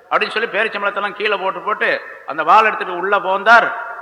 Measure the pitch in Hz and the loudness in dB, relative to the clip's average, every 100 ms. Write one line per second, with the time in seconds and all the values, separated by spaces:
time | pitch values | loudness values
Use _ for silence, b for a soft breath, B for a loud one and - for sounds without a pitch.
0 | - 170 302 220 226 196 220 202 202 196 | -4 -2 -2 -4 -4 -2 -2 -2 -4 -2
1 | 196 185 214 196 190 180 185 214 220 143 | -4 -4 -2 -2 -2 -4 -4 -2 0 -2
2 | - - - 147 156 202 220 208 190 180 | -4 -14 -8 -2 4 6 4 0 -6 -6
3 | 190 202 180 196 196 233 - - - - | -2 0 0 0 6 6 6 -2 -10 -12